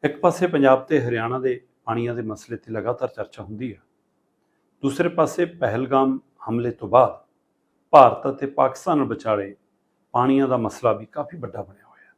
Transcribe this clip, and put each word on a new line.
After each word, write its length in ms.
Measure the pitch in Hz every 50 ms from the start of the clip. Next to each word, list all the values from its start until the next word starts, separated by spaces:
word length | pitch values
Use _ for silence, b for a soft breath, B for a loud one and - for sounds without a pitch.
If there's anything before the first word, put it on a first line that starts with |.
| -
ਇੱਕ 160 | 147 143 -
ਪਾਸੇ 260 | - 180 160 - 180
ਪੰਜਾਬ 380 | 175 170 151 139 131 131 135 -
ਤੇ 160 | - 160 156
ਹਰਿਆਣਾ 380 | 123 120 120 113 113 117 123 131
ਦੇ 220 | 127 131 123 123 _ _ _ _ _
ਪਾਣੀਆਂ 300 | - 113 117 117 120 120
ਦੇ 80 | 117 113
ਮਸਲੇ 340 | 107 110 110 - - 117
ਤੇ 160 | 110 _ - 110
ਲਗਾਤਾਰ 360 | 107 95 113 123 - 131 123
ਚਰਚਾ 340 | - - 104 - - - 107
ਹੁੰਦੀ 320 | 92 107 107 127 127 101
ਹੈ, 80 | - _ _ _ _ _ _ _ _ _ _ _ _ _ _ _ _ _ _ _ _ -
ਦੂਸਰੇ 260 | 139 135 - 175 170
ਪਾਸੇ 360 | 170 170 160 147 - - 175
ਪਹਿਲਗਾਮ 760 | 165 175 - 139 113 104 120 131 123 135 135 135 135 131 135 _ _ _ _ - -
ਹਮਲੇ 220 | 113 117 120 120
ਤੋਂ 180 | 117 - - 104
ਬਾਅਦ 380 | - 123 123 104 - - _ _ _ _ _ _ _ _ _ _ _ _ _ _
ਭਾਰਤ 400 | - 151 131 117 107 - - 139
ਅਤੇ 160 | 135 - 147
ਪਾਕਿਸਤਾਨ 580 | 135 - - 135 131 131 - - 190 170 151 135
ਵਿਚਾਲੇ 520 | 104 113 104 - 113 107 104 98 98 101 _ _ _ _ _ _ _ _ _ _ _ _
ਪਾਣੀਆਂ 360 | 120 123 131 135 135 139 127
ਦਾ 80 | 127
ਮਸਲਾ 360 | 120 113 107 - - - 117 107
ਵੀ 140 | 104 113
ਕਾਫੀ 300 | - _ 151 143 143 170
ਵੱਡਾ 260 | 170 120 - - 113 98
ਬਣਿਆ 240 | 87 98 _ _
ਹੋਇਆ 180 | _ _ _ _
ਹੈ। 100 | _ _